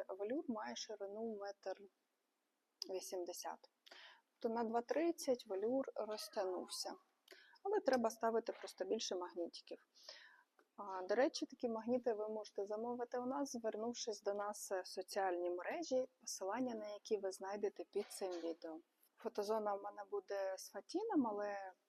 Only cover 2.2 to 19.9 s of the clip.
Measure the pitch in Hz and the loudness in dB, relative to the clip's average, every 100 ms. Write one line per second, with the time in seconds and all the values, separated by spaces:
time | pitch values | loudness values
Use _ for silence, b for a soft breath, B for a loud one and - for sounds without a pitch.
2.2 | _ _ _ _ _ - - 185 - 185 | _ _ _ _ _ -12 -4 -4 -2 -4
3.2 | 175 175 165 160 - _ - B B B | -4 -6 -8 -10 -14 _ -20 B B B
4.2 | _ - 233 226 220 233 240 254 339 330 | _ -4 0 2 2 2 2 2 4 2
5.2 | - 247 220 190 220 269 269 - 214 214 | 2 2 2 0 2 2 2 -2 -4 -4
6.2 | - 220 190 180 - - 190 - _ _ | -4 -2 0 -2 -4 -4 -6 -6 _ _
7.2 | - B B B 392 415 320 254 226 226 | -20 B B B 2 4 6 6 4 4
8.2 | 226 226 226 - 190 - 190 220 - 185 | 4 4 2 -6 -6 -4 0 2 2 -2
9.2 | 175 175 170 - - - _ B B B | -2 -2 -4 -4 -14 -14 _ B B B
10.2 | B B B _ _ - 202 190 185 208 | B B B _ _ -10 -6 -2 2 6
11.2 | 294 - 302 - 240 220 220 254 247 208 | 6 4 -6 0 0 2 2 4 4 2
12.2 | 214 214 208 - 202 214 240 247 240 247 | 0 -2 -4 -4 -2 -2 -2 -2 -2 -2
13.2 | 247 277 277 240 226 214 226 240 - 208 | 0 0 0 0 -2 0 -2 -2 -4 -2
14.2 | - 202 202 208 - 190 185 - 185 208 | 0 0 0 -2 -2 -2 -2 -6 -2 2
15.2 | 190 175 175 175 175 277 320 254 254 _ | 2 4 2 0 0 -2 2 2 2 _
16.2 | - - 190 226 247 226 208 208 - 214 | -8 -2 0 0 0 -2 -6 -6 0 2
17.2 | 196 185 190 202 202 - 175 196 208 - | 2 -2 -4 0 0 0 -4 -2 -2 -2
18.2 | 190 175 165 160 165 160 - _ _ - | -2 -2 -2 -4 -6 -10 -12 _ _ -8
19.2 | 233 226 202 220 208 202 208 | -4 0 2 2 2 0 -4